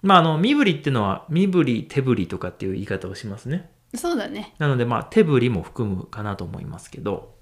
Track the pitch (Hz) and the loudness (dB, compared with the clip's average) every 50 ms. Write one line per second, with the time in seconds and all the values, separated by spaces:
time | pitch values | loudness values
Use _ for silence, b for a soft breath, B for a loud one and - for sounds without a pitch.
0 | - 190 196 180 160 165 156 156 180 240 294 294 277 208 160 147 - 147 135 117 | 6 8 6 8 6 6 2 2 2 2 4 4 4 2 2 0 -2 0 0 2
1 | 104 98 95 - - - 151 170 190 202 185 180 147 127 120 107 - - - 143 | 2 0 0 -2 -4 -2 0 2 2 4 4 2 2 2 0 -2 -4 -2 -2 -2
2 | 131 131 120 107 92 - 98 92 87 90 - _ 104 95 95 - 101 - 104 92 | 2 2 2 2 0 -4 -4 -8 -8 -8 -10 _ -8 -6 -6 -6 -6 -6 -6 -6
3 | - 92 95 - - 110 98 110 - 120 147 185 185 - _ _ _ _ - 240 | -6 -10 -12 -10 -10 -12 -12 -10 -8 -6 -6 -6 -8 -10 _ _ _ _ -12 -6
4 | - 349 339 262 202 220 285 302 311 - _ - 156 143 135 123 120 120 120 110 | -4 -4 -2 -2 -4 -6 -8 -10 -12 -14 _ -2 0 0 2 2 0 0 0 -4
5 | - - - 220 214 160 143 123 117 123 120 90 78 - - - 117 104 95 90 | -4 2 4 4 4 6 6 4 4 2 0 -2 -4 -6 -6 -4 -4 -2 -2 -6
6 | - - - - 104 104 101 - 95 92 98 - - - - - - - - - | -8 -10 -12 -10 -8 -8 -6 -8 -8 -10 -10 -10 -12 -12 -14 -14 -16 -18 -18 -10
7 | - 101 98 - - - - _ | -6 -6 -6 -6 -8 -16 -20 _